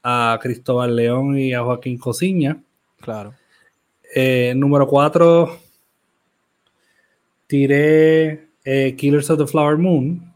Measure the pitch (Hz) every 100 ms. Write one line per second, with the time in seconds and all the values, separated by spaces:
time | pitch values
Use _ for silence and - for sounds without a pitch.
0 | 123 120 117 113 127 120 - 123 123 117
1 | 117 127 139 139 135 123 120 123 131 123
2 | 127 110 180 185 139 151 _ _ _ _
3 | - 110 101 131 _ _ _ _ _ _
4 | _ - 131 127 123 127 139 143 139 139
5 | 147 156 170 170 165 - _ _ _ _
6 | _ _ _ _ _ _ _ _ _ _
7 | _ _ _ _ _ 143 139 139 151 156
8 | 160 160 160 156 _ _ - 135 135 131
9 | 143 147 143 156 139 156 147 151 180 160
10 | 131 175 -